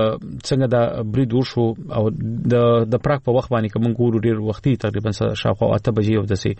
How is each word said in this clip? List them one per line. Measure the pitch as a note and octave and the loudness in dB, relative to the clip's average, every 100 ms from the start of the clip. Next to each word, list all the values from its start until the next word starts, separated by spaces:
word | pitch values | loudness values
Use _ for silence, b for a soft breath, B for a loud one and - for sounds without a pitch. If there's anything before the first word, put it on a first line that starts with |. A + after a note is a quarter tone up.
| A2 A2 - C#3 - | 2 0 -8 -10 -2
څنګه | C3+ C3 | 0 2
دا | B2 A#2 - | 2 2 -2
برید | A2 A2+ C3 | -2 0 0
وشو | A#2+ B2+ - A2+ A2+ - | 0 0 0 0 0 -6
او | A#2+ G#2+ A2 A2 A#2 A#2+ | -2 0 -2 -6 -4 2
د، | A#2+ A#2+ A#2 | 4 4 4
د | A2+ B2+ | 2 0
پراګ | D#3+ C#3 - | 0 -2 0
په | |
وخت | B2 - | 0 0
باندې | A#2+ A2 | -2 -2
که | A2 | 0
موږ | A#2 | 0
ګورو، | A2+ A#2+ A2+ | 2 2 2
ډېر | A#2 A2 G#2+ | 0 0 -2
وختي، | G#2 C#3+ A#2+ | -2 0 0
تقریباً | G#2+ G2+ G#2+ | -2 -2 -4
س-، | G2+ A2 | -2 -2
شاوخوا | G#2+ A2+ G#2+ A2 | -2 -2 0 0
اته | G#2+ B2+ | 0 0
بجې | A2 G#2 A2 | 0 2 0
او | G2+ | 0
داسې | G2 G#2+ G2 | -2 -2 -6